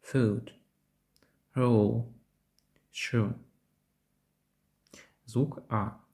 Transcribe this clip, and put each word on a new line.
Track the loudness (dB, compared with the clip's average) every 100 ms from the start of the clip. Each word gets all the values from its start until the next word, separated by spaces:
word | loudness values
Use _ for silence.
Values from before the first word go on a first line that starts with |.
Food. | -2 2 2 0 -8 -20 _ _ _ _ _ _ _ _ _
Roll. | 0 4 4 4 0 -6 -14 _ _ _ _ _ _ _
Shoe. | -12 -4 0 0 -4 -14 _ _ _ _ _ _ _ _ _ _ _ _ _ _ -20 -20 _
Звук | -8 -2 -2 -4 -6
А. | -4 -4 -10 _